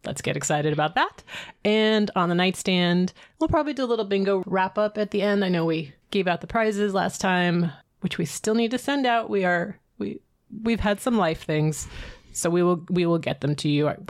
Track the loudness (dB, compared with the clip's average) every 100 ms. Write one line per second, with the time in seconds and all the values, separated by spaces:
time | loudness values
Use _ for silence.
0 | -10 -6 -4 -4 -2 0 0 0 0 0
1 | -2 -4 -16 -16 -16 -4 0 4 4 4
2 | 2 0 2 2 2 0 0 2 4 4
3 | 2 -4 -20 _ 0 2 0 -2 -2 0
4 | 0 0 2 0 0 0 0 0 -2 -2
5 | -2 0 0 2 2 2 2 0 -4 -14
6 | _ -2 0 -2 -2 0 0 0 0 0
7 | -2 -2 0 2 2 2 0 -4 _ _
8 | -6 -4 -6 -4 -2 0 0 -2 -2 0
9 | 2 0 0 0 2 0 -2 -8 _ _
10 | -8 -8 _ _ _ -6 -2 0 0 0
11 | 0 2 0 -2 -2 0 0 -2 -10 -12
12 | -16 -18 -14 -4 0 2 2 2 0 0
13 | 2 2 0 -2 -2 0 0 2 2 -2